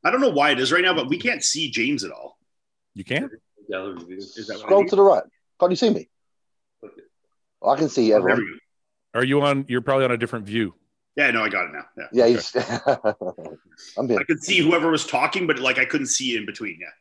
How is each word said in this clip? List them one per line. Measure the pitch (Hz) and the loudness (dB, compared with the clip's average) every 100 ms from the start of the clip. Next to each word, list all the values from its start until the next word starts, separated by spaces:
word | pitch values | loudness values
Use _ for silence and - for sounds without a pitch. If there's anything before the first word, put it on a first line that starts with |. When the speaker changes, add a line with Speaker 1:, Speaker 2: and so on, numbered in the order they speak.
Speaker 1:
I | 156 | 0
don't | 247 | 2
know | 269 | 2
why | 147 147 | 4 2
it | 131 | 2
is | 131 | 2
right | 170 | 2
now, | 185 | 2
but | 165 127 | 0 -2
we | 165 | -2
can't | 247 226 | -2 -2
see | - 151 156 | -4 -4 -4
James | 117 120 143 95 | -2 -2 -2 -6
at | |
all. | 60 67 _ _ _ _ _ _ | -12 -18 _ _ _ _ _ _
Speaker 2:
You | - | -18
can't? | 90 135 269 - _ _ - | -6 -4 -4 -14 _ _ -10
Speaker 3:
Gallery | 92 98 87 85 | -10 -8 -12 -16
view. | 92 | -16
Speaker 1:
Is | 98 - 107 | -16 -14 -12
that | 101 | -12
what | |
I | - | 2
Speaker 4:
Scroll | 190 | 4
Speaker 1:
mean? | 185 | 4
Speaker 4:
to | 196 | 6
the | |
right. | 196 147 - _ _ _ | 6 6 0 _ _ _
Can't | 175 | 0
you | 185 | 4
see | 233 | 2
me? | - 78 _ _ _ _ _ _ _ | 0 -6 _ _ _ _ _ _ _
Speaker 3:
Okay. | 107 - - _ _ _ _ _ 104 | -20 -20 -20 _ _ _ _ _ -2
Speaker 4:
I | 135 | 0
can | 156 | 0
see | - 113 | 2 4
Speaker 1:
Oh, | 107 | 4
there | 92 | 4
Speaker 4:
everyone. | 120 104 | 0 -2
Speaker 1:
we | - _ _ _ _ _ | -10 _ _ _ _ _
go. | 113 | -2
Speaker 2:
Are | 131 | 0
you | 139 | 2
on? | 143 139 139 | 2 0 -2
You're | 123 | -4
probably | 117 135 131 | 0 2 2
on | |
a | 120 | 0
different | 117 120 98 | -4 -6 -6
view. | 110 101 - _ _ _ - | -4 -4 -6 _ _ _ -2
Speaker 1:
Yeah, | 139 | 0
no, | 113 | 2
I | 110 | 0
got | 101 87 | -2 -4
it | |
now. | 73 - - | -8 -16 -18
Yeah. | - | -4
Speaker 4:
Yeah, | 117 117 | 2 4
he's. | 120 - - | 2 -2 -6
<laughs> | - 117 - 127 107 - 90 - 80 78 _ _ - - | -4 -4 -2 0 -2 -4 -10 -12 -16 -18 _ _ -14 -6
I'm | 127 | 0
here. | 120 | 0
Speaker 1:
I | |
could | 139 156 | 0 -4
see | - 190 | 0 2
whoever | 156 170 165 | 4 4 2
was | 156 - | 0 -2
talking, | 139 151 190 175 | -2 -2 -2 -2
but, | 139 | 0
like, | 131 127 | 0 0
I | 127 | 0
couldn't | 151 131 | 0 -2
see | - 131 117 | -2 -2 -4
in | 104 | -6
between. | 101 107 82 | -10 -12 -12
Yeah. | 85 - | -18 -20